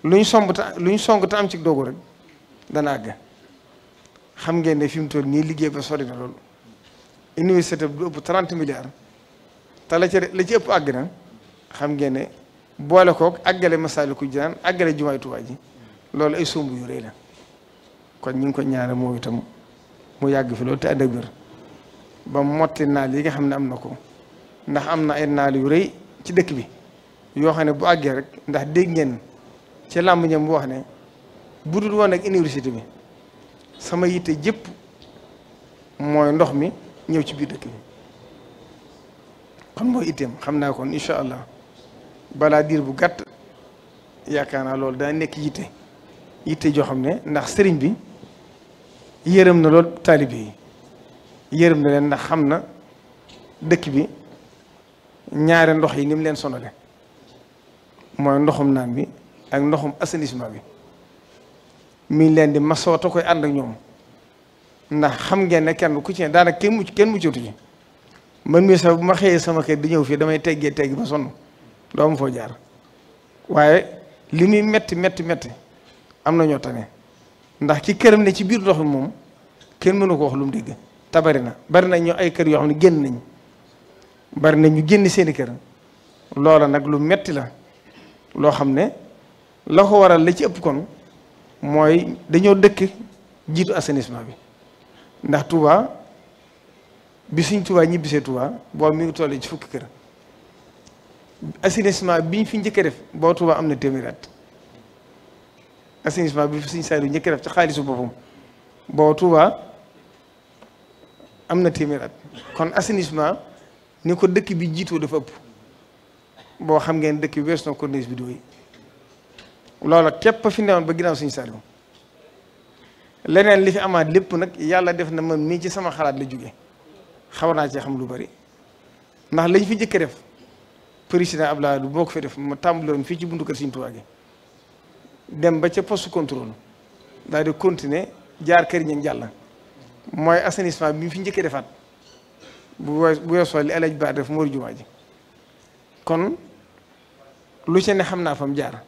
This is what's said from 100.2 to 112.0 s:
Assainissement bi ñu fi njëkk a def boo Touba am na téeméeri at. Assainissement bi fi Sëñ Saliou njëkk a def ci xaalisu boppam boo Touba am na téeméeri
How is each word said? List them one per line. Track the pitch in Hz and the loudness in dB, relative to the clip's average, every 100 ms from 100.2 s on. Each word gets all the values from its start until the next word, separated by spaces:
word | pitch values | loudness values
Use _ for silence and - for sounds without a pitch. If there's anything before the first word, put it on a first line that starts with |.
| _ _ _ _ - _ - _ _ _ _ _ 151 - | _ _ _ _ -20 _ -20 _ _ _ _ _ -16 -2
Assainissement | 190 208 202 190 185 170 | -2 2 0 0 0 0
bi | 160 202 | 0 -2
ñu | 214 | -2
fi | 214 | -4
njëkk | 208 208 | -2 0
a | |
def | 165 - - | 0 -4 -18
boo | 160 165 | -2 0
Touba | 175 170 156 | 2 2 2
am | 156 | 0
na | 135 | -2
téeméeri | 139 135 120 | -2 -4 -8
at. | - - _ _ _ - - - _ _ _ _ _ _ _ _ _ _ _ | -14 -20 _ _ _ -20 -20 -20 _ _ _ _ _ _ _ _ _ _ _
Assainissement | 156 165 160 143 147 | -6 -2 -2 0 -2
bi | 151 | -4
fi | 143 | -8
Sëñ | 165 | -10
Saliou | 156 151 143 | -4 -2 0
njëkk | 156 175 | -2 -2
a | 143 | -4
def | |
ci | - | -2
xaalisu | - 165 147 | 0 0 -2
boppam | 139 123 120 - - - - _ _ _ - | -6 -6 -6 -10 -20 -20 -20 _ _ _ -8
boo | 147 151 | 2 4
Touba | 151 180 160 175 - - - _ _ _ _ _ _ _ _ - _ _ _ - _ - _ - | 4 4 6 6 4 -14 -20 _ _ _ _ _ _ _ _ -20 _ _ _ -20 _ -20 _ -4
am | 175 | 0
na | 175 | 0
téeméeri | 165 147 143 | 0 -4 -4